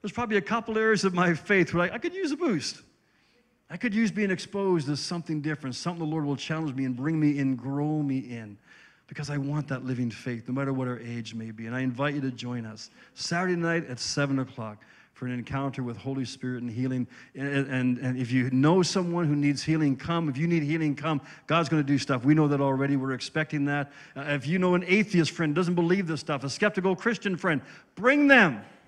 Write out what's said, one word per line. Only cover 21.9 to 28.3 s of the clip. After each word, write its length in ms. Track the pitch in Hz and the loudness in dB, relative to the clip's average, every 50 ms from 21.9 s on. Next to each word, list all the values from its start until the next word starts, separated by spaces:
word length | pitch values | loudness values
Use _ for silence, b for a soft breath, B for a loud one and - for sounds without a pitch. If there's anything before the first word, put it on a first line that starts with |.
| 143 | 2
stuff. 260 | 131 - - 139 123 113 | 0 2 0 -2 2 4
We 100 | 139 156 | 6 6
know 140 | 156 151 | 6 6
that 140 | 147 143 139 | 4 4 2
already. 340 | 139 139 135 131 139 139 143 | 2 2 2 2 2 2 2
We're 160 | 135 131 131 | 0 0 -2
expecting 540 | 131 120 - - - 160 156 - 156 151 143 | -4 -6 -6 -6 -4 -4 -4 -2 -2 -2 0
that. 260 | 143 143 143 139 143 B B B B B | 0 0 -2 -4 -6 B B B B B
Uh, 60 | 135 139 | -10 -4
if 200 | 151 147 143 120 | -4 -4 -2 -2
you 120 | 143 175 190 | -2 0 2
know 160 | 180 185 180 | 4 4 4
an 100 | 180 180 | 4 4
atheist 440 | 175 185 214 208 - - 175 160 - | 4 4 4 4 4 4 2 2 2
friend 220 | - - 165 151 147 | 0 -2 -2 0 2
doesn't 220 | 170 185 170 180 | 2 2 2 2
believe 320 | 170 170 165 185 196 185 | 2 4 4 2 2 2
this 140 | 160 160 139 | -2 -4 -6
stuff, 240 | - - 151 131 120 | -4 -4 -4 -4 -4
a 40 | 139 | -6
skeptical 460 | - - 208 208 208 196 180 190 185 | -2 0 0 2 2 2 0 0 0
Christian 400 | 190 - 233 233 - - 202 185 | 2 0 -2 -2 0 -2 -4 -4
friend, 260 | 143 - 185 156 131 B B B B B B _ | 0 0 0 0 0 B B B B B B _
bring 340 | - 196 247 285 294 294 | 0 2 4 4 6 8
them. 320 | 277 | 10